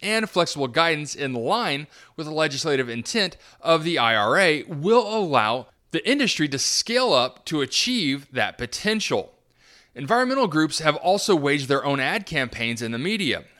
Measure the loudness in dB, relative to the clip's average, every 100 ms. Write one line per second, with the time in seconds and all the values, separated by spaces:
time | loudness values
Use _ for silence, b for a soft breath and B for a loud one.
0 | -4 -2 0 0 0 0 -2 2 2 0
1 | -4 -6 -6 -4 -2 0 -2 -4 -8 B
2 | B -12 -6 -2 -2 0 0 0 0 -6
3 | -4 -2 -2 -6 B B 2 2 2 2
4 | 2 4 4 4 4 2 -2 -4 4 4
5 | 4 -2 2 2 2 0 -6 _ _ -4
6 | 0 0 0 0 -2 0 0 -2 0 0
7 | 4 4 2 -4 -6 -4 -2 0 0 0
8 | 0 -2 -6 -4 -4 -4 -10 -4 -2 -2
9 | 0 -2 -4 _ _ b b b b -12
10 | 0 0 2 0 0 2 0 0 0 0
11 | 0 0 2 2 2 0 0 0 2 0
12 | 0 -2 -4 -4 -4 -4 -4 -4 -4 -4
13 | -2 -2 -2 -2 -6 b